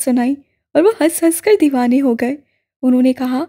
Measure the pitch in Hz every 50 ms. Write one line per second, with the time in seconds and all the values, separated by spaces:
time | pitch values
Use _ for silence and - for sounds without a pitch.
0 | - 262 240 247 240 262 285 277 _ _ _ _ _ _ - 294 349 440 453 -
1 | 294 330 330 - 330 330 330 - - 427 427 403 311 285 269 247 247 240 247 277
2 | 277 254 233 233 240 247 285 294 _ _ _ _ _ _ _ - 269 254 247 254
3 | 254 262 254 262 262 247 254 262 339